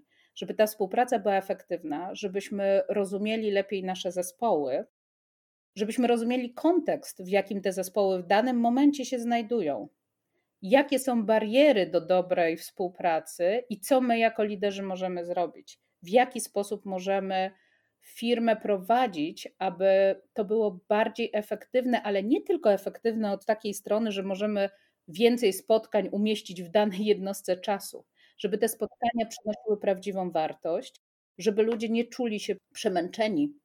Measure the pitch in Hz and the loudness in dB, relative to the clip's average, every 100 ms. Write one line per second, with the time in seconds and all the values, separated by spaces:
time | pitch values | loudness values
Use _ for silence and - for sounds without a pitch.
0 | - _ _ - 185 196 214 - 190 226 | -18 _ _ -10 -4 0 0 0 -2 0
1 | 247 226 202 196 190 185 - 175 156 147 | 0 0 0 0 -2 -6 -6 -8 -6 -8
2 | 185 202 202 190 - 202 196 196 190 208 | -8 -8 -8 -6 -6 -2 2 2 2 -2
3 | 196 196 214 226 214 196 196 196 185 185 | -2 -2 -2 -2 0 0 0 -4 -4 -6
4 | 185 180 180 - 233 165 135 143 233 _ | -4 -4 -6 -4 0 2 0 -2 -6 _
5 | _ _ _ _ _ _ _ 190 214 226 | _ _ _ _ _ _ _ -6 -4 0
6 | 240 233 226 254 247 - 311 349 202 151 | 2 2 0 -2 -4 0 2 2 0 -2
7 | - - 185 196 190 202 196 185 185 214 | -6 -14 0 0 0 -2 -2 -2 -2 0
8 | 196 185 175 202 254 240 233 247 285 285 | 2 0 2 2 4 2 2 4 4 4
9 | 247 247 233 233 214 233 156 127 - _ | -2 -4 0 -2 0 -2 0 -2 -6 _
10 | _ _ _ _ _ _ 190 269 302 262 | _ _ _ _ _ _ 4 4 4 0
11 | 254 240 202 220 214 247 294 220 196 175 | 0 0 2 2 4 6 6 6 2 0
12 | 165 185 180 180 165 165 - - 180 - | 2 2 2 2 2 0 -8 -6 -6 -2
13 | 185 160 - - 175 233 165 208 - 262 | 0 0 -4 -2 0 0 -4 -10 0 2
14 | 247 226 226 226 214 208 202 196 196 185 | 4 2 2 2 -2 -2 -4 -4 -6 -4
15 | 185 180 175 175 170 - - - _ _ | -4 -4 -4 -2 -2 -6 -20 -20 _ _
16 | 175 233 254 240 - 202 202 208 196 185 | 2 2 2 -2 -6 -6 -4 -8 -6 -6
17 | 185 196 190 190 190 - _ _ _ _ | -2 -2 -2 -2 -4 -6 _ _ _ _
18 | - - 233 233 233 220 208 196 190 240 | -20 -6 -2 0 2 0 0 -2 2 2
19 | 247 160 156 208 - - 185 175 190 190 | 2 -2 -6 -8 -16 -6 -6 0 4 6
20 | 196 190 _ - 202 220 208 180 - 214 | 4 0 _ -6 0 0 0 -2 0 0
21 | 226 226 226 214 208 208 - 254 254 233 | 2 -2 -4 -4 -4 -8 -2 0 2 0
22 | 208 196 202 339 - 339 220 196 190 - | 0 -2 2 0 2 2 2 2 0 -4
23 | 226 220 208 196 - 214 208 196 - 208 | -2 0 -2 -2 -2 -2 -4 -8 -2 0
24 | 220 202 190 190 214 202 196 - _ _ | 0 -2 -4 -2 -2 0 -2 -4 _ _
25 | - 160 233 240 220 190 - 220 - 214 | -12 2 4 4 2 0 2 0 2 -2
26 | 185 202 214 214 - 175 170 208 214 185 | -2 0 0 -2 -6 -12 -2 2 2 2
27 | 214 185 190 202 - 180 214 196 - - | 0 0 -2 -6 -4 -4 -2 -4 -6 -16
28 | - _ _ - 202 208 220 - 208 - | -18 _ _ -8 -4 0 0 -2 -8 -4
29 | 233 233 226 - 214 214 220 208 202 190 | -4 -2 -4 -6 -8 -6 -2 -2 0 -2
30 | 196 190 180 170 156 - 165 185 - - | -4 -6 -2 -2 -2 -4 -4 -4 -6 -18
31 | _ _ _ - 185 202 220 226 226 226 | _ _ _ -4 0 2 0 0 -2 -2
32 | 240 - 240 208 - 190 _ - 214 180 | -2 -4 -4 -4 -6 -8 _ -6 -2 0
33 | 180 - 220 165 147 - | -2 -2 0 0 -2 -4